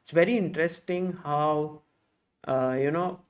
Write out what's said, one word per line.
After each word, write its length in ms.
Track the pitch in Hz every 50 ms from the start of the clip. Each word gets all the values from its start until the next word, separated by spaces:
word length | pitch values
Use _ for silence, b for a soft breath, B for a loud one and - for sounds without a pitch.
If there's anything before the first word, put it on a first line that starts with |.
It's 100 | b -
very 260 | 151 165 175 214 240
interesting 760 | 226 185 - - 151 165 170 170 - - - 180 180 185 180 180 - -
how, 580 | 147 147 147 151 156 151 151 151 151 151 - - _ _ _ _ _ _ _ _ _ _ _ -
uh, 300 | 135 131 131 131 131 131 131
you 120 | 139 143
know, 280 | 156 170 180 185 185 - - _